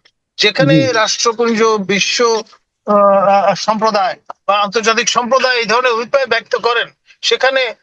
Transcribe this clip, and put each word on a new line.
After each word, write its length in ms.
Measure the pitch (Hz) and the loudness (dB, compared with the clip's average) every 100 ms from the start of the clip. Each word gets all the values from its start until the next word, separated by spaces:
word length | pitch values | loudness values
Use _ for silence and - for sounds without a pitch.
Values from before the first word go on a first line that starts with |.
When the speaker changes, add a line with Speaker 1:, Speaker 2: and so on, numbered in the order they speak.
| _ _ _ - | _ _ _ -4
Speaker 1:
যেখানে 360 | 208 202 - - | -2 0 2 2
Speaker 2:
জি। 160 | - | 2
Speaker 1:
রাষ্ট্রপুঞ্জ, 720 | 233 208 - 240 220 233 220 | 0 -2 -2 -2 0 0 2
বিশ্ব, 800 | 226 214 190 202 - - 233 226 - - _ _ - | 2 0 -2 -2 -2 -2 0 -2 -6 -18 _ _ -2
আহ, 680 | 208 202 196 190 196 190 180 | 2 4 4 2 2 2 0
সম্প্রদায় 600 | - 214 220 208 185 151 - - - | -2 -2 0 0 -2 -6 -14 -10 -4
বা 120 | 202 | -2
আন্তর্জাতিক 500 | 202 226 214 220 240 | -2 -2 0 0 0
সম্প্রদায় 480 | 233 240 254 254 247 | 0 2 2 2 0
এই 80 | 220 | 0
ধরনের 260 | 233 254 | 0 0
অভিপ্রায় 340 | 226 233 277 254 | -2 -2 -2 0
ব্যক্ত 300 | 226 220 240 | -2 -2 -4
করেন, 320 | 226 233 165 _ _ _ | -2 -2 -4 _ _ _
সেখানে 540 | - 233 262 262 240 - | -4 0 0 0 -2 -6